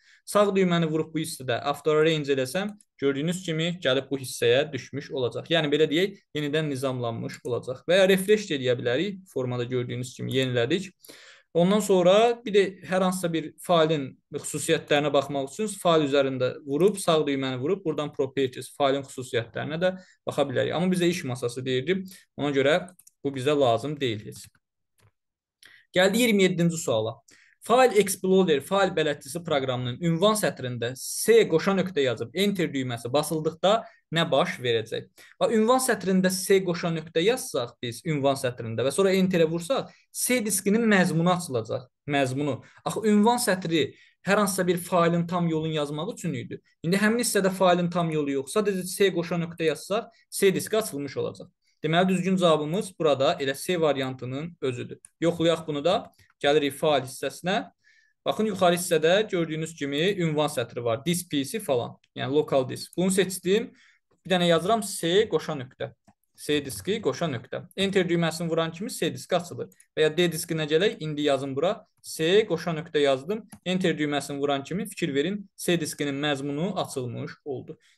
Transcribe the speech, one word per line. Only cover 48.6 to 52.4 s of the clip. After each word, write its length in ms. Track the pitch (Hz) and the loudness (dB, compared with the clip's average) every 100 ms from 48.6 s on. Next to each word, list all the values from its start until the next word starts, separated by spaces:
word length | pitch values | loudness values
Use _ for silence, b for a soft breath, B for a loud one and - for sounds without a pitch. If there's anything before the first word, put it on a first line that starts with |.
| 202 185 185 - | 0 -2 -4 0
C 160 | 196 | 2
qoşa 240 | 165 170 175 | 2 -2 -4
nöqtə 260 | 165 - 160 | -4 -2 0
yazsaq, 400 | 143 - 185 - b b | 0 -2 -4 -6 b b
C 180 | - 196 156 | 2 2 2
diski 260 | - 220 | 0 -2
açılmış 360 | 214 143 143 123 | -2 -6 -6 -6
olacaq. 360 | 117 - - _ _ _ | -6 -8 -16 _ _ _
Deməli, 280 | 151 165 190 | 0 2 4
düzgün 260 | 185 175 | 2 0
cavabımız 540 | 185 | 4